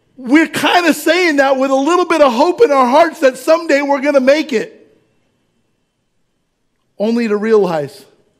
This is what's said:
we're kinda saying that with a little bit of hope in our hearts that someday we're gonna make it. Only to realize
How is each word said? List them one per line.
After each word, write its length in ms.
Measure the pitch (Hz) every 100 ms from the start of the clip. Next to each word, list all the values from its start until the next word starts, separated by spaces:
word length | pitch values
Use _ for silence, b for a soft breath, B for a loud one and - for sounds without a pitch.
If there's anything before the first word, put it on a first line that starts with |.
| _ _
we're 300 | 254 302 311
kinda 480 | - 311 381 339
saying 420 | - 320 349 349 277
that 220 | 269 269
with 120 | 269
a 40 |
little 300 | 269 277 359
bit 160 | 339 320
of 120 | 285
hope 300 | 226 339 349
in 80 | 370
our 160 | 277 240
hearts 340 | 285 339 -
that 160 | 269 254
someday 460 | - 330 320 277
we're 180 | 285 277
gonna 200 | 285 277
make 320 | 262 302 285
it. 440 | 220 175 - _ _ _ _ _ _ _ _ _ _ _ _ _ _ _ _ _ _ _ _ _ -
Only 320 | 214 233 226
to 80 | 208
realize 680 | 220 214 185 160 139 - - _ _